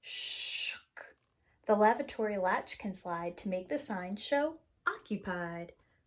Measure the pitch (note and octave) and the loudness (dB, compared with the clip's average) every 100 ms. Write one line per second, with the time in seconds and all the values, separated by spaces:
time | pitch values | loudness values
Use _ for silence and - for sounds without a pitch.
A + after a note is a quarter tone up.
0 | - - - - - - - - - - | -8 -6 -4 -4 -4 -2 -4 -6 -12 -18
1 | - - _ _ _ _ - G#3 G#3+ A#3 | -18 -20 _ _ _ _ 2 8 8 6
2 | - - G#3+ G#3 F3+ G#3+ - - G#3+ F3+ | 0 -2 -2 2 2 2 -2 -6 -6 -6
3 | F3+ E3+ F3 F3 G#3 F#3 F#3 D4 - G3 | -4 -4 -4 -4 -2 -2 0 -2 -2 -4
4 | F3+ G3+ - C#4+ D4+ D#4+ _ _ - G#4 | -4 -6 2 4 4 -2 _ _ -2 -2
5 | - G#3 - F3+ E3+ E3+ E3+ - _ _ | -4 -4 -2 -2 -2 -4 -8 -14 _ _